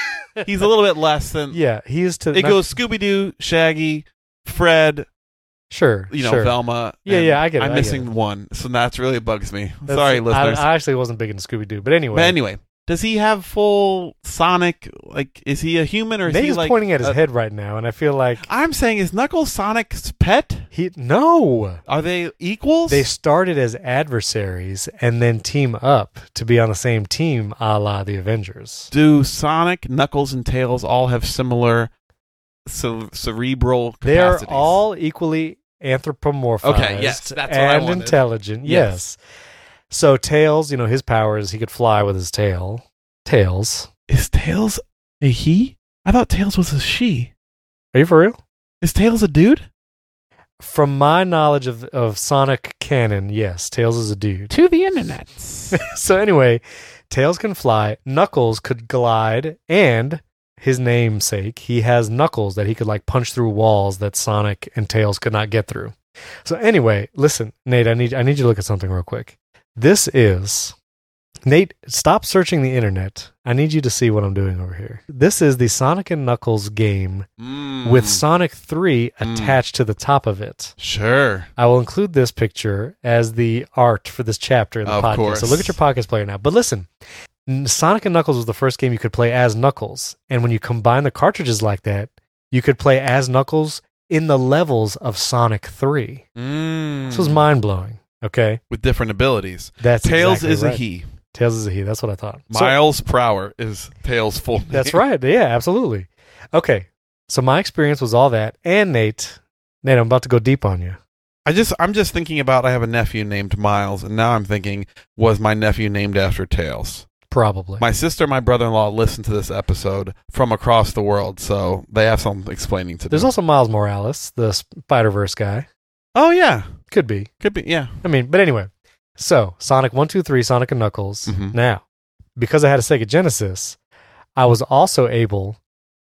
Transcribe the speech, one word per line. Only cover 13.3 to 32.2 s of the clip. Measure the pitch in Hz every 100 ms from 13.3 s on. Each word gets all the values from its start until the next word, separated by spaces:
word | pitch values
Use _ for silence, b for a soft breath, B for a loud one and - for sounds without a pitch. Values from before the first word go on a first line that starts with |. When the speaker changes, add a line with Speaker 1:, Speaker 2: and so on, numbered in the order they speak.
| 208
Speaker 2:
full | 175 - 208 202 196 190 175 -
Sonic, | - - 170 180 175 - - -
like, | - - 135 _ -
is | 139
he | 156 165
a | 156
human | 214 220 220
or | 175
is | 156
Speaker 1:
Nate |
Speaker 2:
he, | 294
Speaker 1:
is | 170
Speaker 2:
like, | 160
Speaker 1:
pointing | 233 208
at | 151
his | 135
Speaker 2:
a | 135
Speaker 1:
head | 156
right | 120 110
now, | 104 101 107
and | 117
I |
feel | - 151
like | 139 127 120 -
Speaker 2:
I'm | 220 320
saying, | 294 240 214
is | 180
Knuckles | 190 277 330 285
Sonic's | - 202 226 220 - - -
pet? | 185 233 - - -
Speaker 1:
He, | - 175 165
no. | 123 180 320 339 190 120 101 87 -
Speaker 2:
Are | 147
they | 160 180 170 -
equals? | 175 214 277 330 330
Speaker 1:
They | 139
started | 131 - 156 156 185 151
as | 120 117
adversaries | 127 127 156 120 - 113 98 90 92 95 - -
and | 120 117
then | 120 113
team | - 147 131 110
up | 131 135 98 - - -
to | 113
be | 117
on | 113
the | 98
same | 127 113 101
team, | - 160 127 104 -
a | 110 107
la | 104 101
the | 98 101
Avengers. | 95 113 92 - 110 - -
Speaker 2:
Do | 143 151 147
Sonic, | 135 - 151 160 170 180 120
Knuckles, | 131 143 147 139
and | 131 120
Tails | 127 127 123
all | - 123 127
have | 123 -
similar | - 127 120 120 117 113 _ _ _